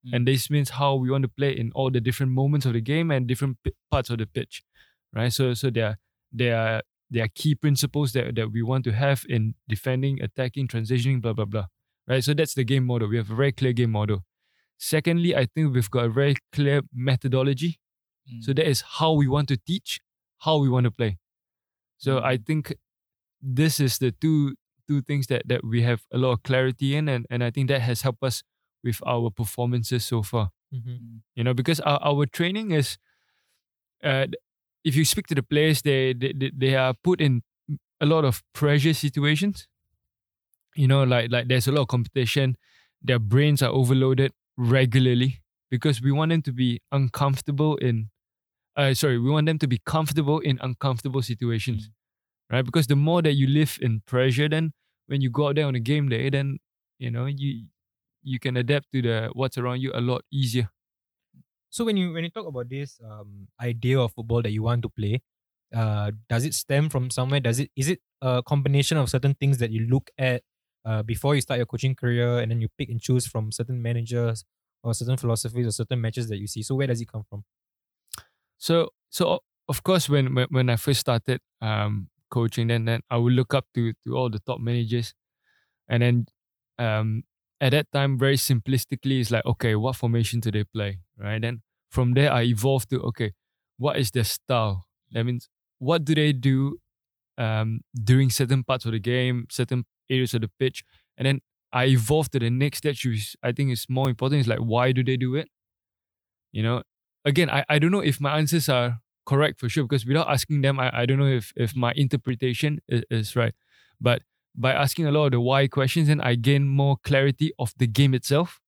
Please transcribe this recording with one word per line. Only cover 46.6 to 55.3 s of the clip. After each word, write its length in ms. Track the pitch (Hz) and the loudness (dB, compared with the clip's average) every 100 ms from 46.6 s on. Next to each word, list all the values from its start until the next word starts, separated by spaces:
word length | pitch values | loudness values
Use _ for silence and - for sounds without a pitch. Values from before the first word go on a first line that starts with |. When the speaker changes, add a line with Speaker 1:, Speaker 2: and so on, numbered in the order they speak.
| 127 120 _ | 0 0 _
Speaker 2:
uncomfortable 840 | 139 131 - 143 135 - 139 156 147 | 0 0 0 0 0 -2 0 0 2
in, 340 | 127 117 110 _ _ _ _ _ _ - | 0 -2 -4 _ _ _ _ _ _ 0
uh, 160 | 139 | 0
sorry, 260 | 131 147 120 | 2 2 2
we 120 | 127 | 2
want 160 | 151 151 | 2 2
them 120 | 156 | 2
to 60 | 139 | 0
be 140 | 123 - | 0 0
comfortable 540 | 156 156 147 143 156 | -2 0 0 2 0
in 180 | 147 127 | 0 -2
uncomfortable 600 | 131 123 139 123 143 135 | -4 -2 -2 -2 -2 -4
situations, 680 | 120 113 120 113 127 110 107 | -4 -4 -2 -2 -2 -6 -8
Speaker 1:
Mm. 40 | _ _ _ _ _ _ 120 | _ _ _ _ _ _ -2
Speaker 2:
right? 60 | 127 | 2
Because 200 | 165 127 | 0 2
the 80 | 143 | 2
more 260 | 151 175 | 4 4
that 100 | 160 | 2
you 140 | 143 135 | 4 4
live 320 | 147 135 - | 4 2 0
in 220 | 127 110 | -2 -2
pressure, 460 | - 127 131 123 151 | -2 2 2 2 2
then 220 | 156 160 - _ _ _ | 0 -2 -6 _ _ _
when 160 | 143 | -2
you 80 | 131 | 0